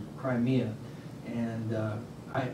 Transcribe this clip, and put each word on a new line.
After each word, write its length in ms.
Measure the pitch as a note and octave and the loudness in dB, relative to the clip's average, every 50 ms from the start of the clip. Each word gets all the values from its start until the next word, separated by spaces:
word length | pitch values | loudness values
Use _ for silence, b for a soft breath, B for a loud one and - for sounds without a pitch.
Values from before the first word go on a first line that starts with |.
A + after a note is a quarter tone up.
| - - - | -6 -8 -8
Crimea. 560 | - - C3 B2 A#2 A#2+ B2+ C3 B2 A2 A2 A2 B B B B B B B B B - | -2 0 2 4 4 6 6 6 6 4 4 0 B B B B B B B B B -6
And, 460 | A2+ A#2 A#2 A#2 A2+ A2+ A2+ A2 A2 A2+ | -4 0 0 0 0 0 -2 0 0 2
uh, 220 | A2 A2 G#2+ G#2+ A2 - - - - - - - | 2 2 0 0 -4 -6 -8 -10 -12 -8 -2 0
I, 140 | B2+ B2+ - | 0 0 0